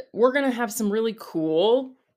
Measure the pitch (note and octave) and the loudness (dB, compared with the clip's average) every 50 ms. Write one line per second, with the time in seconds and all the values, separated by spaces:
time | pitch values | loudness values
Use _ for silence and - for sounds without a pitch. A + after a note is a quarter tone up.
0 | - - - G3 A#3 C4 C4 C#4+ C#4 C4+ A#3 A3+ A#3+ G#3+ - - G#3+ G3+ G3+ A3 | -12 -8 0 2 2 2 4 2 0 0 -2 -2 -4 -6 -4 -4 -2 -2 0 0
1 | A3+ A3+ G#3+ - - - - E3 D#3 D#3+ D#3 D#3+ F#3+ A3 A#3+ C4+ C4+ C4 - _ | -2 -2 -4 -8 -10 -8 -4 -4 -2 0 2 2 4 4 4 2 0 -4 -12 _
2 | _ _ _ | _ _ _